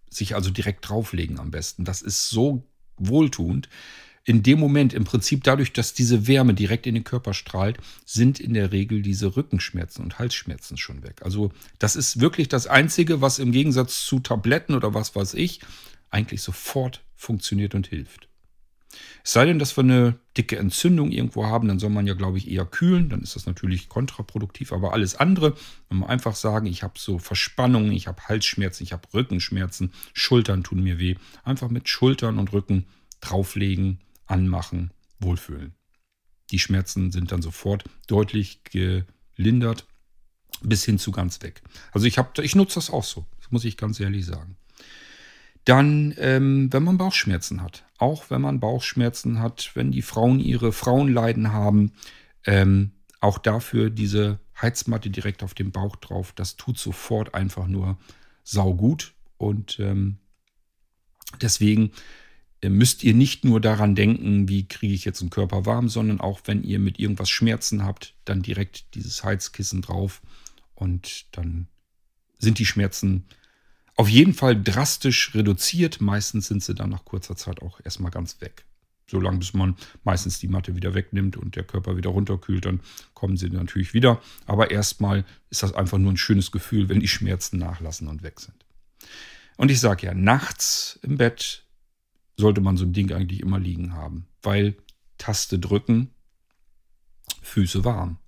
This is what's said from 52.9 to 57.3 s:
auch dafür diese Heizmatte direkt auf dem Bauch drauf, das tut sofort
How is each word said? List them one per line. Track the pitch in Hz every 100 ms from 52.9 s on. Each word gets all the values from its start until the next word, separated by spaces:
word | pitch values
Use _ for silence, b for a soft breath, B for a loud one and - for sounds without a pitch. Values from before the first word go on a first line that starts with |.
| - _ _
auch | 101 98
dafür | - 110 - 117 110
diese | 110 104 104 104 104 - -
Heizmatte | 120 123 - 110 101
direkt | 98 98 95
auf | 95 -
dem | 98
Bauch | 95 98 -
drauf, | - 95 95
das | - 101 -
tut | - 123
sofort | 101 92 - 107 107